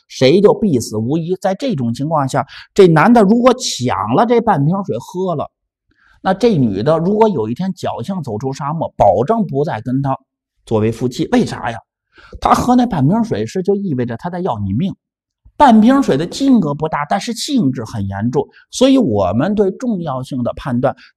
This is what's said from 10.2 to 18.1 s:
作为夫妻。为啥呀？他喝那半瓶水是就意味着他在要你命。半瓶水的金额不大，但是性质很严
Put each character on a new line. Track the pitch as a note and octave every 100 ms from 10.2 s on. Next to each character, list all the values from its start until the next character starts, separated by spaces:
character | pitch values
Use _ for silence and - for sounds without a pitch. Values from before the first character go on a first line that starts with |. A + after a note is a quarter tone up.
| - _ _ _ -
作 | A2
为 | A2
夫 | A2+ B2+
妻。 | - D#3
为 | B3 D3+
啥 | A#2+ A#2
呀？ | A2+ - _ _ _ - -
他 | -
喝 | A#3+ B3 B3
那 |
半 | A#3+ E3+ C3
瓶 | A3
水 | A3 G#2 A2
是 | F#3+
就 | F#3
意 | G3+ G3
味 | B2+
着 | A2+ A#2
他 | F3
在 | F3
要 | F3+ A2+
你 | G2
命。 | G#2 F#3 - _ _ _ _ _ -
半 | C#4+ A3
瓶 | A3 C#4
水 | C4+ C#3
的 | E3+
金 | - C#4 B3
额 | D3+
不 | D3 D#3
大， | D#3 D3+
但 | G3+
是 | -
性 | A3+ - C#4 C#3
质 | B2+
很 | A2 A#2
严 | G2